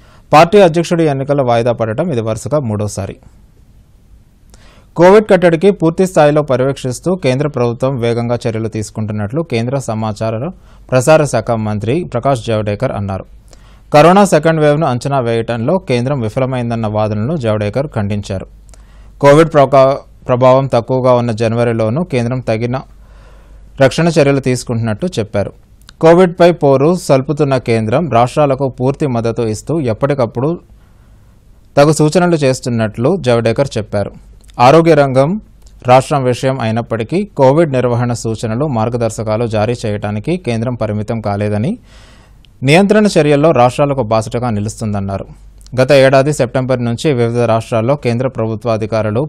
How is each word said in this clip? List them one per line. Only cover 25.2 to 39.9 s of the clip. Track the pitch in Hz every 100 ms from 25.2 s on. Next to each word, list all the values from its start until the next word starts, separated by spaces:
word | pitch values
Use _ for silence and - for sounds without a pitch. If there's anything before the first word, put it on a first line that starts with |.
| 104 104 95 - _ _ - -
కోవిడ్పై | 160 170 185 180 175
పోరు | 170 143 135 147 180
సల్పుతున్న | - 135 131 151 143 135
కేంద్రం | 120 113 107 123 170
రాష్ట్రాలకు | 120 123 - 143 131 139 -
పూర్తి | 127 139 147
మద్దతు | 117 113 117
ఇస్తూ | 113 107 - 160
ఎప్పటికప్పుడు | 127 107 135 143 117 - 139 175 - - _ _ _ - _ _ _ - _ -
తగు | 143
సూచనలు | 151 151 180 175 165
చేస్తున్నట్లు | 139 131 131 117 110 107 127 190
జావడేకర్ | 123 117 117 117 139 113
చెప్పారు. | 104 104 101 - - - - -
ఆరోగ్య | 123 156 170
రంగం | 151 139 131 143 214 - _ - - 123
రాష్ట్రం | 127 - 147
విషయం | 127 123 131 131
అయినప్పటికీ | 113 110 113 113 113 165 208 -
కోవిడ్ | 131 143 165
నిర్వహణ | 131 123 117 120
సూచనలు, | 117 113 110 117 113 156
మార్గదర్శకాలు | 117 113 120 113 110 110 107 117
జారీ | 107 107 123
చేయడానికి | 110